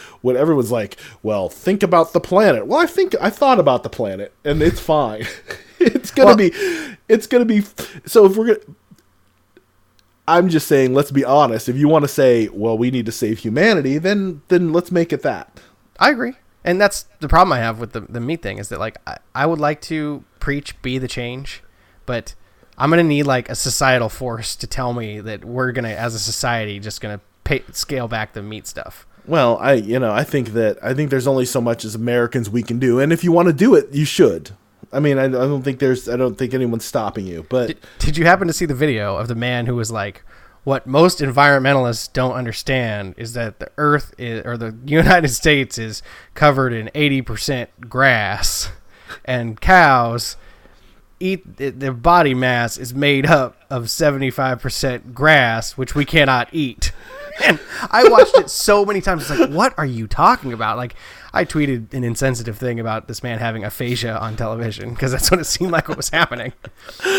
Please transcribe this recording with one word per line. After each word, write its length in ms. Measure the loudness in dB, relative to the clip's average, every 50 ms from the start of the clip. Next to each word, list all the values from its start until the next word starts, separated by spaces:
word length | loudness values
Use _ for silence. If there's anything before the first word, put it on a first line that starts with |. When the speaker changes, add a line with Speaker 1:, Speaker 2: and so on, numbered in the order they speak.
| -14 -20 -18 _
Speaker 1:
when 160 | 0 0 2
everyone's 340 | 2 4 2 4 2 2 0
like, 280 | -2 -4 -4 -6 -10 -18 -20 -20 -20 _ -4
"Well, 240 | -2 -2 -2 -2
think 340 | -4 -6 -4 -2 -2 0 0
about 300 | 2 2 4 4 2 2
the 80 | 0 -2
planet." 480 | -2 2 2 4 4 4 4 2 0
Well, 100 | 0 2
I 80 | 2 2
think, 300 | 0 2 0 0 0 0 -2
I 80 | -2 -2
thought 280 | 0 2 2 4 4
about 260 | 4 4 4 2 2 -2
the 60 | -8
planet, 440 | -6 -6 -6 -4 -4 -8 -10 -12 _ _ -4
and 180 | -2 0 2
it's 200 | 2 2 0 -2
fine. 440 | -2 0 0 0 0 -2 -4 -8 -10 -12
<laughs> 480 | -12 -14 -16 -16 -16 -16 -16 -18 _ 0
It's 320 | 0 2 2 0 -6 -4
gonna 160 | 2 6 8
Speaker 2:
Well 80 | 8 8
Speaker 1:
be, 160 | 8 6 2 2 0 -4 -4 -4 -4 -8 -12 -16 _ _
it's 180 | 2 2 2 2
gonna 180 | 2 2 2 4
be, 180 | 4 2 0 0 -2 -8 -14 -14 -14 -14 -18 _
so 200 | 2 6 6 6
if 100 | 6 4
we're 120 | 2 2
gonna, 280 | 2 0 0 -2 -18 -20 _ _ _ -20 _ _ _ _ _ _ _ _ _ _ _ _ _ _ _ _ _ _ _ _ _ _ _ _ _ 0
I'm 220 | 2 4 4 4 4
just 180 | 2 0 2
saying, 260 | 2 4 4 4 4 4
let's 180 | 2 0 2
be 120 | 0 0 2
honest. 460 | 4 4 6 6 4 2 -2 -4 -4
If 80 | -2
you 100 | 2 4
wanna 200 | 4 4 4 2
say, 420 | 2 0 4 4 4 6 4 2 -2
"Well, 280 | -4 -4 -2 -2 0
we 140 | 0 0 0
need 140 | 0 -2 -4
to 60 | -4
save 280 | -4 -4 -2 -2 -2 -4
humanity," 580 | -4 -4 0 2 2 2 2 2 0 0 -2
then, 440 | 0 0 0 0 0 -2 -4 -8 -10 _ 2
then 240 | 2 2 2 2 0
let's 180 | 0 0 0
make 220 | 0 0 0 0 -2
it 80 | -4
that. 380 | -2 -4 -4 -4 -10 _ _ -20 _ _ _ _ _ _ _ 2
Speaker 2:
I 100 | 2 2
agree. 220 | 2 2 -4 -8 -8 _ _ _ _ _ -2
And 180 | -2 2 2
that's 240 | 2 2 2 -2 -12 -14 _ -10
the 80 | -2 2
problem 240 | 6 6 6 4 2
I 60 | -2
have 200 | -2 -4 -4 -6
with 140 | -10 -10 -10
the, 80 | -12
the 180 | -12 -10 -10 -8
meat 220 | -6 -6 -6 -6
thing, 160 | -8 -10 -10
is 100 | -10 -10 -12
that, 100 | -8 -8
like, 180 | -8 -8 -8 -12 -14
I, 100 | -14 -16 -16 _ _ -4
I 120 | -2 0
would 140 | 0 0 0
like 200 | -2 -2 -2 -4 -8
to 400 | -8 -6 -6 -6 -6 -8 -10 -14 _ _ -8
preach, 400 | -6 -4 -4 -6 -6 -12 -18 -10
"Be 160 | -8 -6 -6
the 100 | -6 -6
change," 560 | -6 -8 -8 -8 -8 -10 -10 -12 -12 -14 -14 -20 -20 _ _ _ _ _ _ -10
but 300 | -8 -8 -8 -8 -10 -18 -18 -20 _ _ _ _ _ _
I'm 120 | -4 0 2
gonna 140 | 4 4 4
need, 200 | 4 2 2 2
like, 240 | 0 0 -2 -2 -6
a 60 | -8
societal 540 | -6 -6 -4 -2 0 2 2 2 2 0 -4
force 460 | -6 -8 -8 -8 -8 -8 -8 -10 -10
to 100 | -10 -10
tell 240 | -8 -6 -6 -4 -4 -6
me 260 | -6 -8 -10 -12 -12
that 240 | -12 -12 -12 -12 -12
we're 260 | -10 -6 -2 -2 -2
gonna, 180 | -2 -4 -6 -6
as 240 | -6 -6 -6 -6 -6
a 60 | -6
society, 600 | -6 -6 -6 -4 -2 -2 -2 -2 -4 -6 -8 -10
just 200 | -12 -12 -12 -12
gonna 220 | -12 -12 -12 -12 _ _ _ _ -4
pay, 180 | -4 -4 -4 -4 -8
scale 360 | -10 -10 -8 -6 -6 -6 -6 -4
back 240 | -6 -6 -6 -6 -10
the 80 | -14 -12
meat 240 | -12 -12 -14 -14
stuff. 400 | -14 -14 -14 -14 -14 -18 -20 -20 -20 _ _ _
Speaker 1:
Well, 320 | -2 0 2 4 4 2 2
I, 140 | 2 2 2
you 260 | 2 2 0 -2 0
know, 120 | 0 0
I 120 | 0 0 -2
think 260 | 0 -2 -2 -2 -2
that, 280 | -2 0 0 0 0 -2 -4
I 100 | -6 -4
think 160 | -2 -2 0
there's 180 | -2 0 0
only 180 | 0 0 0 0
so 160 | -2 -2 -2
much 240 | -2 -2 -4 -4 -6
as 100 | -10 -8
Americans 540 | -6 -4 0 0 0 0 0 -2 -4 -4 -2
we 140 | -4 -4 -4
can 160 | -2 -4 0
do, 200 | 2 2 2 4
and 140 | 4 2 2
if 100 | 2 2
you 80 | 4
wanna 220 | 4 6 6 4 4
do 220 | 4 6 8 8
it, 180 | 6 6 2 -2
you 100 | -2 -2
should. 460 | -2 4 4 4 4 4 0 -8 -14 -20 _ _ _ _ _ -20 _ -4
I 60 | 0
mean, 160 | 0 2 2 2
I, 60 | 2
I 20 |
don't 360 | 0 0 0 0 0 -2 -2 -2
think 160 | -4 -4 0
there's, 280 | 0 0 0 0 -2
I 80 | -6 -2
don't 200 | -2 -2 -2 -2
think 160 | -4 -6 -4 -2
anyone's 320 | -2 -2 -2 -2 -4 -6
stopping 400 | -4 -4 -4 -4 -4 -6 -8 -10
you, 200 | -8 -10 -12 -10 -4
but 180 | -2 -2 -2
Speaker 2:
Did, 100 | -2 -6 -10 -14 -20 -6 -2
did 180 | 0 0 2
you 80 | 2 4
happen 220 | 4 4 4 2
to 60 | -2 -2
see 120 | -2 -2
the 80 | -4 -2
video 420 | -2 0 0 0 -2 -2 -4 -4
of 100 | -4 -4
the 80 | -4 -4
man 300 | -4 -4 -4 -4 -4 -4
who 100 | -4 -4
was 160 | -4 -4 -6
like, 320 | -6 -6 -8 -8 -10 -14 -20 -20 -20 -20 -20 -20 _ _ -4
"What 240 | -4 -4 -4 -4
most 320 | 0 4 4 4 4 4 0
environmentalists 920 | -4 -2 2 4 4 6 4 4 4 2 2 2 2 0 -2 -4 -8 -8 -4
don't 180 | -2 -2 -2
understand 840 | -2 -4 -6 -8 -8 -8 -4 -2 -2 -2 -2 -4 -4 -6 -8 -10 -12
is 160 | -12 -14 -10 -8
that 260 | -8 -8 -8 -8 -12
the 100 | -16 -14 -6
earth 360 | -2 0 2 2 0 -2 -6 -12
is, 280 | -12 -10 -10 -8 -8 -8
or 100 | -8 -8
the 220 | -8 -8 -10 -12 -12
<laughs> 40 | -6
United 420 | 0 2 4 6 6 6 4 4 2
States 480 | -2 0 2 2 2 2 2 -4 -6
is 240 | -10 -10 -10 -10 -14 -16 -18 -20 -20 -20 _ -4
covered 360 | 2 2 4 4 4 0 -2
in 180 | -2 -6 -8 -8 -4
eighty 260 | -2 0 0 0 -2
percent 480 | -4 -6 -8 -8 -4 -4 -4 -4 -6 -10 _ _ -20 -8
grass, 800 | -2 2 4 4 4 2 0 -2 -4 -2 -2 -2 -2 -4 -8 -10 -12 -16 -20 -20 -20 _ _ -20 -20 -16 -8
and 340 | -6 -4 -4 -4 -6 -8 -2
cows 800 | 2 4 6 6 6 6 4 2 2 0 -2 -4 -6 -8 -12 -14 -20 -20 -20 _ _ -20 -20 _ _ -20 _ _ _ _ _ -6
eat, 380 | -4 -4 -4 -4 -8 -18 -12
th-, 160 | -8 -8 -8 -8
their 140 | -6 -6 -6 -6
body 400 | 0 2 4 4 6 4 4 2
mass 440 | 0 0 0 0 0 -2 -4 -6
is 160 | -10 -12 -8 -4
made 320 | -2 0 2 2 2 4
up 320 | 4 4 4 4 -2 -6 _ _ -8
of 200 | -8 -8 -6 -6
seventy-five 720 | -4 0 0 0 0 0 -4 -4 -2 -2 -2 -2 -2 -4
percent 520 | -6 -8 -6 -4 -4 -4 -4 -6 -10 -14 -8
grass, 600 | 0 4 4 6 6 4 2 0 -2 -6 -8 -8
which 200 | -8 -8 -4 -2
we 100 | -2 -2
cannot 420 | 2 2 2 4 4 2 0 -2 -4 -4
eat." 400 | -4 -4 -4 -4 -4 -4 -4 -4
<laughs> 40 | -6 -16 -18 -20 -18 -18 -16 -8 -2 0
And 140 | 0 0 0 -2 -14 -12 -10 -6 0
I 180 | 2 6 8 8
watched 260 | 8 8 6 6 6 2
it 100 | 2 2
so 340 | -6 -4 2 2 4 4 2
many 160 | 0 -2 -2
times. 300 | -2 -2 -4 -4 -4 -6
It's 100 | 0 0
like, 120 | 0 0
"What 240 | 2 0 0 0 0
are 80 | -2 -4
you 220 | -4 -4 -6 -4
talking 460 | -4 0 4 4 4 4 2 -2 -8 -6
about?" 220 | -4 -4 -4 -4
Like, 200 | -4 -6 -10 -12 -16 -20 -20 -20 -20 -18 -6 -4
I 100 | -4 -4
tweeted 480 | -2 -2 -2 -2 0 -2 -4 -6 -8 -8
an 100 | -6 -4
insensitive 540 | -4 -4 -2 -2 -2 -2 -4 -6 -10 -10
thing 220 | -8 -6 -6 -6 -4
about 280 | -6 -6 -6 -6 -8
this 140 | -10 -14 -10
man 160 | -8 -8 -6
having 260 | -4 -4 -6 -6 -6 -8
aphasia 540 | -10 -8 -8 -6 -4 -4 -4 -4 -6 -6 -6
on 160 | -8 -8 -6
television, 600 | -6 -6 -6 -6 -6 -6 -8 -8 -8 -12 -12 -6
'cause 160 | -4 -4 -2
that's 180 | -2 -2 2 2
what 100 | 2 2
it 40 | 2
seemed 260 | -4 -4 -4 -2 0
like 180 | 0 -2 -2
what 100 | -2 -8
was 120 | -6 -6 -4
happening. 440 | 0 0 0 0 -2 -10 -10 -12 -12 _ _ -20 -20 _ -20 -20 -18 -8 -4 -2 -2